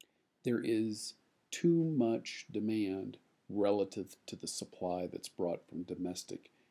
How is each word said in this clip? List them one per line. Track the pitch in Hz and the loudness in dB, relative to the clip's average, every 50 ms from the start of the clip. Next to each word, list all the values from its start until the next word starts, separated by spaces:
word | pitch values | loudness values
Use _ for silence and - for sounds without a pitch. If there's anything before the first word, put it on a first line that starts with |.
| - _ _ _ _ _ _ _ - | -20 _ _ _ _ _ _ _ 0
there | 127 120 113 - | 2 2 2 4
is | - 117 110 110 110 107 110 - - - _ _ _ _ _ _ - | 4 2 4 2 0 -2 -4 -6 -10 -12 _ _ _ _ _ _ -12
too | - - - 175 170 165 165 | -6 2 4 6 6 6 4
much | 165 156 135 117 113 117 - - - - - - - | 2 4 2 4 4 2 0 -2 -6 -10 -12 -10 -6
demand | - 107 104 110 110 110 104 95 95 98 95 104 - - _ _ _ _ _ - | -4 -2 0 0 2 2 2 0 0 -2 -4 -6 -8 -12 _ _ _ _ _ -6
relative | 98 101 101 101 101 104 98 98 - 107 95 - - - - | 0 2 4 4 4 4 2 0 -2 -8 -8 -8 -10 -18 -14
to | - - | -14 -12
the | 95 - | -10 -8
supply | - - - - - - - 92 90 90 90 90 90 | -8 -6 -6 -8 -10 -8 -4 -2 -2 -2 0 -2 -4
that's | - - - - | -6 -8 -10 -10
brought | - - 95 87 85 - - - | -6 -2 -2 0 -2 -2 -6 -10
from | - 80 87 | -8 -8 -6
domestic | 90 90 - 87 90 90 - - - - - - - _ _ _ _ | -6 -6 -4 -4 -4 -4 -6 -8 -10 -10 -12 -12 -16 _ _ _ _